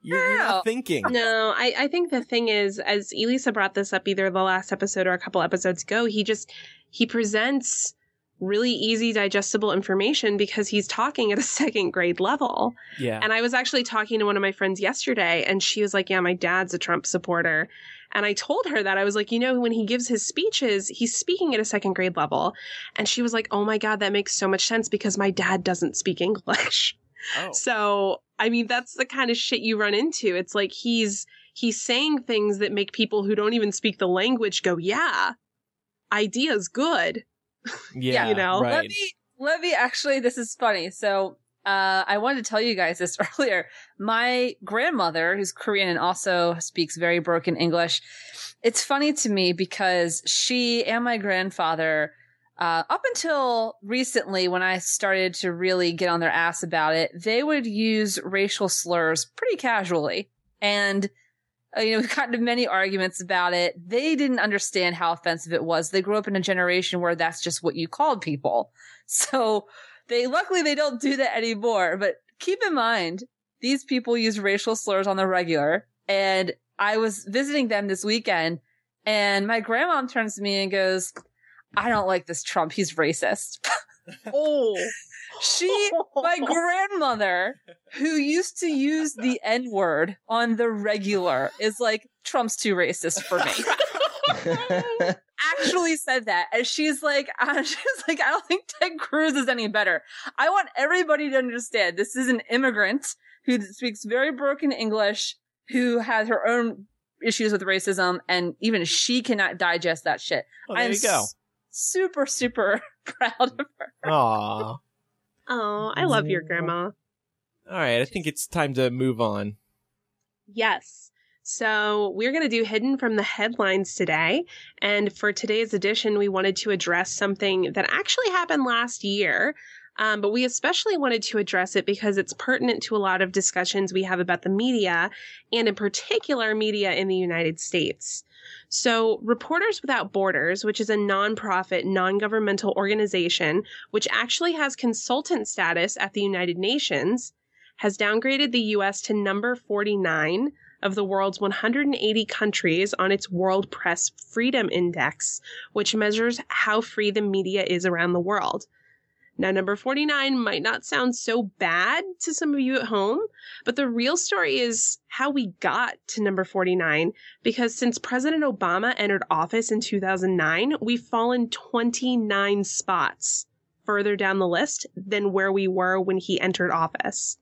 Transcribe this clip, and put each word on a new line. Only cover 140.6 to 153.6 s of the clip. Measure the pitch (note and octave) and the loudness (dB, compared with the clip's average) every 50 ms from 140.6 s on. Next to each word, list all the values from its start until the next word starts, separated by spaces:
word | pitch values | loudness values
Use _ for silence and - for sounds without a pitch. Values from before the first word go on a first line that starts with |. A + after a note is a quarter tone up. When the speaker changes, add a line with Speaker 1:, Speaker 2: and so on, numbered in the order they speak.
| - | -2
Speaker 3:
which | G#3+ G#3 - | -4 -2 -2
is | A3 G#3 | -2 0
a | A3 | 0
nonprofit, | G#3 G#3 G3+ G3 G3 G3+ G#3 A3 G#3+ - A3 F#3+ F#3 F#3 - F#3 F3+ - | 0 2 0 2 2 2 0 -2 -4 -2 -2 0 0 0 0 -2 -2 0
non-governmental | F#3 G3 F#3+ F#3 F#3 F#3+ G3+ G#3 G#3 G#3+ A3 G#3+ G#3 G3 G3 - G3+ F#3 | 0 0 2 2 2 2 2 0 0 0 0 2 2 0 0 0 0 0
organization, | - G3 G3 G#3 G#3+ G#3+ G3+ - F#3 E3+ F3 F3 - F3+ D#3 D#3 F#3 G#3 - - - - _ | 0 2 2 2 2 2 2 2 0 0 2 0 2 2 2 2 0 -2 -2 -12 -18 -18 _
which | - G#3+ G#3 - - | -2 -2 -2 0 0
actually | G#3+ A3+ A#3+ - - E4+ F4 E4+ | 0 0 0 -2 0 0 0 0
has | D#4+ D4+ C#4 C4 | 0 -2 -2 -2
consultant | - - A#3+ A3+ - - - B3 C#4 D4+ - F4+ D#4+ G#4+ - | 0 0 0 0 0 -2 -2 -2 -2 0 0 -2 -2 -2 -4
status | - - F#3 E3+ E3+ E3+ E3+ G3+ - | -2 -2 0 0 2 0 0 0 0
at | - - G3 _ | -4 -6 -4 _
the | G#3+ G3+ | -2 -2
United | G3 G3 F3+ F3+ F3 F3 E3+ | 0 0 0 -2 -2 -2 -2
Nations, | F#3 G3+ B3+ D4 - - F#3 C#3 B2+ F3 A3+ B3+ - - _ _ _ _ _ _ _ - _ | 0 0 0 0 -2 -2 -2 0 0 0 0 -2 -4 -8 _ _ _ _ _ _ _ -20 _
has | - - G#3 G3 | -2 -2 -2 0
downgraded | - G#3+ G#3 G#3+ A3+ A#3 C4+ C4+ C4+ D4 C4+ A#3+ | 0 0 0 0 2 2 0 2 2 0 2 2
the | B3 | 0
U | A3+ G#3+ G#3+ G3+ G3 | 0 2 0 2 0
S | G3 G3+ - - | 0 -2 -4 -4
to | - G#3+ | -2 0
number | G#3 G3+ G3 G3 G3+ G#3 A#3+ B3 | 0 0 0 0 0 0 -2 -4
forty-nine | B3 _ _ G#3 G3+ G3+ G#3 G#3 G3 F#3 E3 D#3+ D#3 D3+ D#3 F3 G3 B3 D4 - _ - - - _ - | -4 _ _ -2 -2 0 0 0 0 0 0 0 0 0 0 0 0 0 -2 -4 _ -20 -20 -16 _ -4
of | G3+ F#3+ | -2 -2
the | G#3 G3+ | -2 -2
world's | F#3+ F#3+ G3 G3 G3 F#3+ - | 0 0 0 0 0 -2 -2
one | G#3 G3 | -2 -2
hundred | G3+ - - A3 A#3+ C#4 D4 | -2 0 0 0 0 2 0
and | C#4+ C#4 | 0 0
eighty | - - G#3+ G#3+ A3+ A3 | 0 0 2 2 2 0
countries | G#3+ - - G#3+ G#3+ G3 - - F3+ D#3+ E3+ F#3+ G3+ - - | -2 -2 -2 0 0 0 0 0 2 2 2 0 0 0 0
on | F#3 F#3+ G3 | 0 2 2
its | F#3+ F#3+ - | 0 -2 -4
World | F#3+ E3+ F#3 F#3+ F#3 G3 | -4 0 2 2 2 2